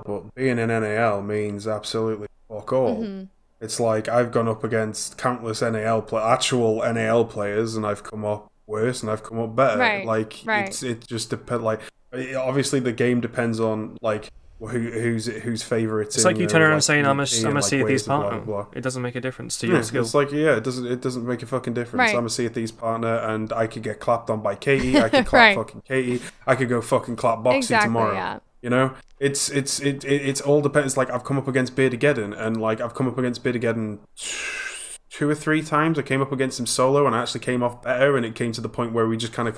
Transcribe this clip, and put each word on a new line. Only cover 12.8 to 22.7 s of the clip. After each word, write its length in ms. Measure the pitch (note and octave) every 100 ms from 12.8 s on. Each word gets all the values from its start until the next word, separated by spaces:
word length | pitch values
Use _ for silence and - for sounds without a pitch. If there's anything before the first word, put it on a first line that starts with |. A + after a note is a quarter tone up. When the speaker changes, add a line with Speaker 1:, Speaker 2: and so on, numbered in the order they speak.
Speaker 1:
the 100 | B2
game 300 | A2+ B2 B2
depends 380 | A#2+ - A#2 A2
on, 380 | A2+ A2 G#2+ A2
like, 280 | A#2 G#2+ - - - -
who, 80 | A2
who's, 580 | B2 A2+ A2+ A#2 A2+ A2
who's 340 | A2 A#2 A2+
favoriting 420 | - A#2 A2 A2 G#2
Speaker 3:
It's 180 | - -
like 120 | -
you 100 | F3+
turn 140 | E3
Speaker 1:
or, 40 | D#3
Speaker 3:
around 100 | D#3
Speaker 1:
like, 80 |
Speaker 3:
saying, 220 | D3+ D3 C#3+
"I'm 140 | C#3
a, 60 | C#3
Speaker 1:
P 40 |
V 60 | A2+
P 60 |
Speaker 3:
I'm 40 | A2+
Speaker 1:
and, 80 | C#3+
Speaker 3:
a 40 |
Speaker 1:
like, 80 | -
Speaker 3:
Sea 100 | C#3
of 40 | B2
Speaker 1:
ways 60 |
Speaker 3:
Thieves 120 | C3
Speaker 1:
to 40 | -
blah, 80 | C#3+
blah, 100 | G#2
Speaker 3:
partner." 160 | A2 G#2+
Speaker 1:
blah. 200 | G2+ G2+
Speaker 3:
It 80 | -
doesn't 200 | B2+ B2+
make 140 | B2 B2
a 60 |
difference 360 | B2+ B2 A#2 -
to 80 | E3+
Speaker 1:
Yeah, 60 |
Speaker 3:
your 100 | F3
skill. 180 | A2+ C3
Speaker 1:
it's 100 | A2+
like, 180 | D3 C#3
yeah, 240 | D3 D#3 A#2
it 80 |
doesn't, 220 | B2 B2+ B2
it 140 | B2
doesn't 240 | C3 B2 A#2+
make 160 | A#2+
a 20 | A#2
fucking 280 | C3 B2+
difference. 260 | A#2+ A#2 B3+ A#3+
Speaker 2:
Right. 40 | D#3+
Speaker 1:
I'm 80 | A#2
a 40 |
Sea 160 | A#2+ A#2
of 80 |
Thieves 180 | A#2 A2+